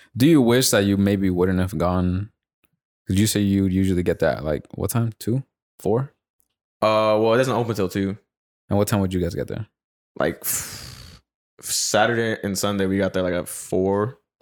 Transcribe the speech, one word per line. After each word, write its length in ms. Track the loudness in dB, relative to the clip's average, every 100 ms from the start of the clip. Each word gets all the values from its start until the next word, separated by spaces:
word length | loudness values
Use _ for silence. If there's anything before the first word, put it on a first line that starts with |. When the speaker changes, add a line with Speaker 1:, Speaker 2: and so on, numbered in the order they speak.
| _ 2
Speaker 1:
Do 100 | 4
you 140 | 6
wish 300 | 6 4 4
that 140 | 2
you 120 | 2 2
maybe 320 | 2 2 2
wouldn't 280 | 2 2 2
have 180 | 0 0
gone? 540 | 0 0 0 -2 -6 _ _ _ _ _ _ _ -4
'Cause 100 | 0
you 80 | 2
say 140 | 2
you 220 | 2 2
would 80 | 2
usually 300 | 2 0 0
get 160 | 0 0
that, 240 | 0 -2
like, 220 | -4 -6 -6
what 160 | -8 -4
time? 220 | -2 -4 -6
Two? 240 | -4 -4 -6 _ _ _
Four? 320 | -2 -2 -4 _ _ _ _ _ _ -2
Speaker 2:
Uh, 380 | 2 2 2 2
well, 160 | 4
it 40 | 2
doesn't 140 | 2
open 200 | 0 -2
till 140 | -2 -2
two. 280 | -2 -4 -6 _ _ _ _ -2
Speaker 1:
And 100 | 0
what 100 | 2
time 120 | 0
would 120 | 0
you 80 | -2
guys 140 | -2
get 140 | -4 -8
there? 180 | -8 -12 _ _ _ _ -6
Speaker 2:
Like, 200 | -4 -4
f-, 800 | -6 -8 -8 -16 -18 -20 -20 -20 _ _ _ _
Saturday 800 | -8 -4 -2 0 0 0 -2 -4
and 120 | -4 -4
Sunday, 280 | -2 -2 0
we 120 | 0
got 140 | 0
there, 100 | -2
like, 120 | -2
at 140 | -4 -6
four. 680 | -12 -6 -2 0 0 -2 -6 _ _